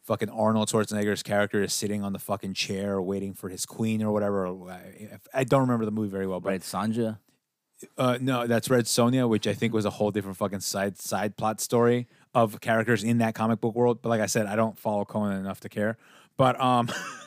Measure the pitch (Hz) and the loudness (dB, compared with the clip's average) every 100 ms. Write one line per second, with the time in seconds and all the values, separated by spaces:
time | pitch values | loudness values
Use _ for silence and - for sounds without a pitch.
0 | - 107 104 113 107 110 107 113 104 107 | -2 -2 -2 0 2 2 2 0 0 -2
1 | 104 98 - 104 104 107 98 - 104 104 | -2 -2 0 0 2 0 0 -2 -4 -4
2 | 101 95 - 101 98 95 - 98 101 98 | -4 -6 -6 -6 -4 -6 -4 -4 -2 -2
3 | 90 98 98 95 98 90 - - 113 110 | -2 -4 -6 -8 -12 -8 -10 -4 -2 0
4 | 107 104 101 101 92 92 92 90 92 - | 0 0 0 0 -2 -6 -12 -16 -18 -18
5 | 104 104 - 131 131 139 127 120 110 107 | -18 -18 -8 -4 2 4 4 2 0 -2
6 | 107 98 95 92 90 95 - 95 104 113 | -2 -2 -4 -2 -2 -4 -4 -4 -2 0
7 | 113 107 _ _ _ _ _ _ - - | -2 -4 _ _ _ _ _ _ -18 0
8 | 127 123 131 127 120 117 - 127 113 - | 0 2 0 0 2 0 4 2 4 4
9 | 120 131 123 107 110 101 117 110 101 - | 6 6 4 2 2 0 0 2 0 0
10 | 104 101 98 95 101 98 - 101 101 92 | 0 0 -6 -4 -4 -4 -4 -2 -4 -4
11 | - 101 104 - 110 110 - 123 120 120 | -6 -4 -4 -2 -4 -2 0 4 4 2
12 | 120 _ _ 123 113 104 - 113 110 113 | -2 _ _ 2 2 0 0 2 4 2
13 | 107 117 113 110 110 113 120 113 120 117 | 4 4 2 2 0 0 0 2 2 2
14 | 117 117 107 120 104 107 113 104 110 104 | 0 0 2 0 0 0 0 0 -4 -2
15 | 101 110 104 98 98 92 - - 104 113 | -2 -2 -2 -2 -6 -8 -10 -4 -2 -4
16 | _ - _ - 131 120 131 123 117 - | _ -20 _ 2 2 4 2 2 2 -4
17 | - - | -10 -14